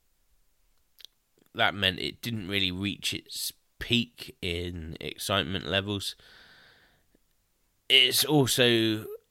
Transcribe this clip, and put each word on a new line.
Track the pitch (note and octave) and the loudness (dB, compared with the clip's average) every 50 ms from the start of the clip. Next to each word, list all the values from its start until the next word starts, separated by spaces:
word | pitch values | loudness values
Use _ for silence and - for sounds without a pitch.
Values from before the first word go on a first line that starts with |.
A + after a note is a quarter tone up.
| _ _ _ _ _ _ _ _ _ _ _ _ _ _ _ _ _ _ _ _ - - _ _ _ _ _ _ _ _ - | _ _ _ _ _ _ _ _ _ _ _ _ _ _ _ _ _ _ _ _ -20 -20 _ _ _ _ _ _ _ _ -2
that | G#2+ A2+ G2 D#2 | 0 0 0 0
meant | G2+ G2 F#2+ F#2 - | 2 0 0 0 0
it | - D2 - - - | -4 -6 -8 -8 -8
didn't | A#2+ A#2 G#2+ F#2+ E2+ | -6 -6 -6 -4 -2
really | G2+ G2+ F#2+ F#2 F2+ | 0 0 0 0 -2
reach | F2+ G2 G2+ F#2 - - - - | -2 -4 -4 -4 -4 -6 -6 -6
its | - - - - - - - - _ _ _ _ - | -6 -8 -10 -10 -8 -8 -8 -10 _ _ _ _ -10
peak | - - B2 A#2+ A#2 - _ - - - - - | -4 0 0 0 0 -2 _ -18 -18 -18 -14 -10
in | - F#2 E2+ E2+ F2 F2+ F2+ F2 D#2+ D#2+ D#2+ - | -8 -6 -6 -4 -6 -6 -8 -10 -10 -12 -12 -10
excitement | - - - - - - G2+ G2 E2 C#2 F#2+ F#2+ - | -12 -12 -12 -8 -4 -2 0 0 0 -2 -4 -6 -4
levels. | C#2+ F2+ G2 G2 G2+ G#2 G2 - - - _ - - - - - - - - - - _ _ _ _ _ _ _ _ _ _ _ _ _ _ _ _ _ _ _ _ _ _ _ | -2 -2 -2 -2 -2 -4 -6 -6 -8 -10 _ -18 -20 -20 -20 -20 -20 -20 -20 -20 -20 _ _ _ _ _ _ _ _ _ _ _ _ _ _ _ _ _ _ _ _ _ _ _
It's | - B2 C3+ B2+ B2+ C3 - - | 4 6 6 6 6 4 2 2
also | C3 D3+ D3 C3+ A2+ - - B2 A#2+ A#2 A#2 A2+ A2+ A2 G#2+ A2 - G#4 - _ _ | 4 6 6 6 4 4 4 4 6 6 4 4 2 0 -2 -4 -10 -14 -16 _ _